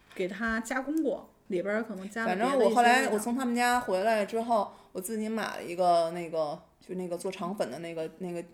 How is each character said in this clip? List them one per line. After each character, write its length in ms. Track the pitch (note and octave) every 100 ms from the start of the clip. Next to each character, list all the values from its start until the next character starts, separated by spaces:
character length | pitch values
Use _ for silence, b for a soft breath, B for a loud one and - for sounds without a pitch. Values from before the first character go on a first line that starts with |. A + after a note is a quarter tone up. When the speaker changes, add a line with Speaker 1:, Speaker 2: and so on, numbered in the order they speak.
| _ -
Speaker 1:
给 120 | F#3
它 320 | G3 A3+ A3+
加 200 | A#3 C4
工 220 | C4+ D#4+
过， 260 | C#4 - - _ -
里 140 | F3+
边 140 | F#3+ G#3+
儿 80 |
可 100 | A3+
能 160 | F#3 G3+
加 160 | A#3 A3+
了 100 | F#3
别 80 |
的 20 | B3+
一 40 |
些 80 | C#4
味 60 |
道。 20 | A3+
Speaker 2:
反 0 |
正 60 |
我 40 | A#3
后 60 |
来 280 | A#3+ B3+ C4+
我 100 | G#3
从 160 | A#3+ B3
他 100 | B3
们 100 | A#3+
家 240 | B3 B3
回 240 | A#3+ F#3
来 220 | A3 A3 G3+
之 160 | A3+
后， 320 | A#3+ A3 - B B
我 80 | -
自 200 | G3+ A3
己 100 | A3
买 280 | A3 - -
了 60 |
一 120 | A#2 F3
个 340 | F3+ E3+ E3
那 180 | F3 E3
个， 300 | D#3+ D3+ E3 - _
就 160 | - F3+
那 120 | F3+
个 80 | E3+
做 160 | F#3+
肠 240 | F#3+ F3 G#3
粉 140 | F#3+
的 80 | -
那 140 | E3+
个， 160 | D#3+ D#3+ -
那 160 | F3+
个， 100 | E3+ F3